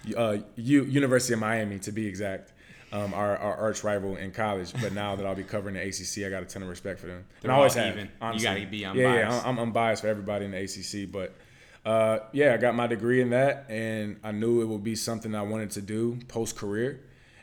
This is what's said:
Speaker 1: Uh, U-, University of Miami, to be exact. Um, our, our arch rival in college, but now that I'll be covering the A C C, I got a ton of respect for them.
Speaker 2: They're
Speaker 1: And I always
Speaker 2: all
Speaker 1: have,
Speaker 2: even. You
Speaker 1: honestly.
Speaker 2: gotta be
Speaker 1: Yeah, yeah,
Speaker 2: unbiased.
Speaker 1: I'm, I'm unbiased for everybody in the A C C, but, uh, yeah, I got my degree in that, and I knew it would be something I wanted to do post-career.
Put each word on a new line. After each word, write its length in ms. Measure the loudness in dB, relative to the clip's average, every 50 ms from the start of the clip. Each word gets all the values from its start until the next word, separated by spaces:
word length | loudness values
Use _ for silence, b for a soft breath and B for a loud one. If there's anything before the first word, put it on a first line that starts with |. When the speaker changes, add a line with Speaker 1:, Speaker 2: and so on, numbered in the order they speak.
| -8 -4 0
Speaker 1:
Uh, 220 | 0 2 2 2 0 -4 -8 -10
U-, 260 | -6 0 4 4 4 4
University 500 | 4 2 2 4 4 4 4 4 2 0
of 60 | 0
Miami, 400 | 0 0 0 0 0 -2 -4 -6
to 140 | -6 -6 -6
be 120 | -4 -4
exact. 460 | -4 -4 -4 -4 -4 -6 -6 -10 -14 -20 B B B B B B B -6
Um, 200 | -4 -4 -4 -2
our, 220 | 0 2 2 2
our 200 | 0 0 -2 -2
arch 260 | 0 0 0 0 0 0
rival 320 | 0 0 0 -2 -2 -4
in 160 | -6 -8 -8
college, 400 | -4 -2 -2 0 0 -2 -4 -4 -4 -4
but 120 | -4 -2 -2
now 240 | -4 -4 -4 -2
that 80 | -2 -2
I'll 100 | -4 -4
be 80 | -4 -6
covering 320 | -4 -4 -4 -4 -4 -6
the 60 | -4
A 100 | -4 -4
C 140 | -6 -6 -8
C, 200 | -8 -6 -4 -4
I 40 | -4
got 120 | -4 -6
a 40 | -8
ton 180 | -8 -10 -10 -8
of 60 | -10
respect 320 | -10 -8 -6 -8 -8 -8
for 60 | -8
them. 180 | -12 -12 -12 -14 -18 B B
Speaker 2:
They're 100 | B 4
Speaker 1:
And 0 |
I 40 | 6
always 200 | 8 8 8 6
Speaker 2:
all 80 | 4 0
Speaker 1:
have, 100 | 0 -2
Speaker 2:
even. 100 | -4 -8
You 60 | -10 -10 -8
Speaker 1:
honestly. 220 | -6 -4 -2 0 0
Speaker 2:
gotta 180 | 0 0 0 -2
be 100 | -4 -6
Speaker 1:
Yeah, 160 | -6 -4 -2 2
yeah, 160 | 4 4 6
Speaker 2:
unbiased. 360 | 6 4 4 2 2 0 0
Speaker 1:
I'm, 140 | 0 0 0
I'm 0 |
unbiased 420 | 0 0 2 2 4 2 2 2 0
for 40 |
everybody 380 | 0 0 0 -2 -4 -2 -2 -2
in 60 | -4
the 60 | -4
A 100 | -6 -6
C 140 | -6 -8 -10
C, 240 | -10 -8 -8 -8 -8
but, 300 | -6 -6 -6 -6 -8 -10 B B B B B B B B B B
uh, 340 | 2 4 4 6 4 4 2 -2 -2
yeah, 220 | 2 4 6 6 6
I 40 |
got 180 | 6 4 4 4
my 120 | 4 2
degree 320 | 0 0 0 2 4 4 4
in 120 | 4 4
that, 340 | 4 4 4 4 2 -2 -6 -8
and 520 | -6 -6 -4 -4 -4 -4 -4 -6 -6 -8 -8
I 80 | -6
knew 300 | -4 0 2 2 4 4
it 60 | 2
would 180 | 0 -2 -4 -4
be 100 | -4 -4
something 400 | -4 -4 -4 -4 -4 -4 -6 -4
I 60 | -4
wanted 300 | -4 -4 -4 -4 -6 -6
to 100 | -8 -8
do 360 | -8 -4 -2 -2 -2 -2 -2 -4 -10 -8
post-career. 720 | -4 -4 -4 -4 -6 -6 -4 -4 -2 0 -2 -2 -4 -8 -16 B B B B B B B